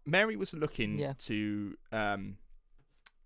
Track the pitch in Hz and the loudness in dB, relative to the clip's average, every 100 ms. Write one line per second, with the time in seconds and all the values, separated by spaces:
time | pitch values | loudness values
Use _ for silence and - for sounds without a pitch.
0 | - 175 220 208 190 160 147 - 107 123 | 2 4 4 2 -4 -2 -2 0 0 0
1 | 139 135 - 107 104 104 101 - - 110 | -2 -4 -2 0 0 0 -4 -8 -6 -2
2 | 104 101 98 98 - - _ - - _ | 0 0 -4 -10 -16 -20 _ -20 -20 _
3 | - _ | -20 _